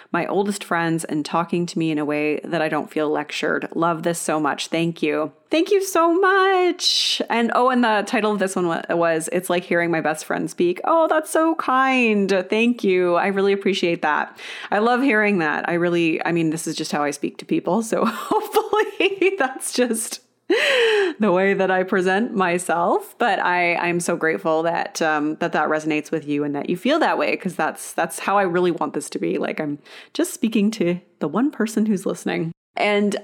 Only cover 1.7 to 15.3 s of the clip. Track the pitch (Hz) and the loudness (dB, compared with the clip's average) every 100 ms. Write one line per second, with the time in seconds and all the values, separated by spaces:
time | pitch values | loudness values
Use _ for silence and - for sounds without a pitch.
1.7 | - 160 151 147 147 151 147 - 165 156 | -2 -2 -2 -2 0 0 -2 -2 -2 0
2.7 | 151 - 156 151 147 147 - 160 156 156 | -2 -4 -2 0 -2 -4 -4 -2 -2 -4
3.7 | - 165 160 170 170 - 156 147 - - | -2 0 0 -2 -2 -2 0 0 -2 -4
4.7 | 165 170 165 151 151 151 _ - 311 381 | -2 -2 -2 -2 -2 -4 _ -2 0 2
5.7 | 392 381 339 339 339 381 392 381 370 359 | 2 2 2 4 4 4 4 4 4 2
6.7 | 339 - - - - - 226 233 - 254 | 0 -2 0 0 -2 -2 0 2 2 4
7.7 | 247 240 214 202 240 214 208 190 185 175 | 4 2 2 0 0 0 0 0 0 0
8.7 | 165 - 170 165 160 160 180 175 175 - | -2 -2 0 2 2 0 -4 0 -2 2
9.7 | 170 170 165 147 156 - - 156 - 175 | 0 2 0 0 -4 -4 -4 -4 0 0
10.7 | 185 - 330 320 311 311 320 320 320 - | 2 2 2 4 2 2 2 2 0 0
11.7 | 262 269 254 233 202 190 196 180 214 233 | 2 4 4 4 2 2 0 2 2 2
12.7 | 240 202 180 180 170 196 196 196 196 196 | 2 2 2 4 4 2 2 2 2 0
13.7 | 196 175 170 156 147 - - - - - | 0 0 0 0 0 -2 -8 -16 -14 -2
14.7 | 202 226 247 277 214 208 | 0 2 2 4 4 4